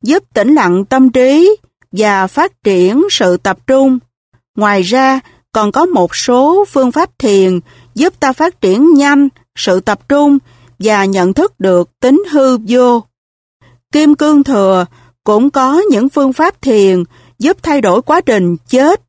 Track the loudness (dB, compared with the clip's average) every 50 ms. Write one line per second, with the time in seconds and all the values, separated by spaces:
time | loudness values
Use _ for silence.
0 | 0 0 -2 -2 -2 _ _ -2 0 2 2 2 2 0 0 -2 -2 -2 0 2
1 | 2 2 2 2 2 2 4 4 4 2 2 0 _ _ _ _ _ _ -6 -4
2 | -2 -2 0 -2 -2 -4 -2 -2 -4 -4 _ _ _ -2 0 2 0 0 2 0
3 | -2 -2 -2 -2 0 0 -2 -2 _ -6 -6 -6 _ -2 0 2 2 2 0 -2
4 | _ _ _ _ _ _ _ _ _ _ _ -4 -2 -2 0 -2 -2 -2 0 0
5 | 0 0 0 -2 -6 -12 _ _ _ _ _ -4 -4 -2 -2 -2 -2 0 0 -2
6 | -2 -2 -4 -8 -4 -2 0 0 2 2 2 0 0 -2 -2 -2 -2 -2 0 -2
7 | -4 -4 _ _ -2 0 2 2 2 0 0 -4 -6 _ _ _ _ _ _ -2
8 | -2 -2 -2 _ -4 -4 -2 -2 -4 -4 -4 _ -2 -2 0 2 4 4 4 4
9 | 2 2 2 2 2 0 -2 _ _ _ _ -10 -4 -2 -2 -2 -2 -4 -6 -6
10 | _ _ -2 0 2 2 2 0 _ _ _ _ _ _ _ _ -4 -2 -2 0
11 | -2 -2 -2 -2 -2 -2 0 -2 -2 -4 _ _ -2 0 0 0 0 -2 _ _
12 | 0 2 2 2 0 0 0 0 2 2 0 -2 -4 -2 0 0 2 2 0 0
13 | -4 _ _ _ _ _ _ _ _ _ _ _ _ _ _ _ _ _ -2 0
14 | 2 2 2 2 2 0 2 2 2 0 0 0 2 2 0 0 -2 -4 _ _
15 | _ _ _ _ _ -2 0 0 0 0 0 0 -2 0 0 0 0 0 0 0
16 | 0 -2 -2 -2 -2 -2 -2 -2 -2 -4 -4 _ -4 -2 0 2 2 2 2 0
17 | -4 -6 _ _ _ _ _ _ -2 -2 -2 -2 _ -4 -4 -2 0 0 -2 -2
18 | -2 0 -2 -2 0 0 -2 0 0 -2 -4 -6 _ _ -2 0 2 2 0 -2
19 | _